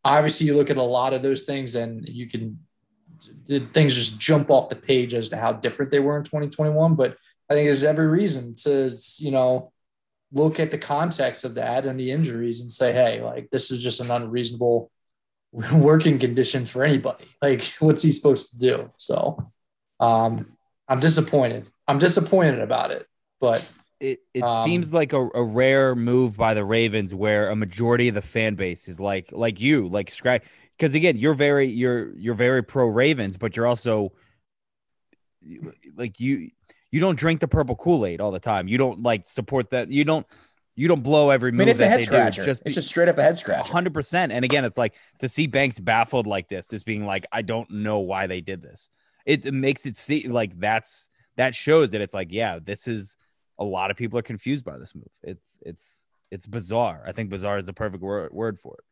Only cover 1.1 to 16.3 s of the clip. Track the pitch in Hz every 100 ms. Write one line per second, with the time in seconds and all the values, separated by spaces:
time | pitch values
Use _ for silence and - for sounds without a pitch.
1.1 | 131 135 131 - 139 127 120 113 113 -
2.1 | 120 117 117 113 107 _ _ _ _ _
3.1 | - - - - 139 120 160 147 123 110
4.1 | 110 - 151 147 135 - 107 - 131 123
5.1 | 120 110 110 113 110 120 - 139 143 139
6.1 | 147 147 151 147 - 151 151 165 156 127
7.1 | - _ _ _ 147 147 135 147 156 160
8.1 | 165 202 131 120 117 147 139 131 117 -
9.1 | - 151 135 127 127 - _ _ _ _
10.1 | _ _ 139 156 156 156 151 - 147 170
11.1 | 160 131 123 127 120 120 123 135 131 127
12.1 | 143 151 117 120 117 120 - 123 120 120
13.1 | 113 113 123 - 131 - 123 120 117 120
14.1 | 120 113 120 117 117 123 117 117 _ _
15.1 | _ _ _ _ 117 117 156 143 160 160
16.1 | 135 123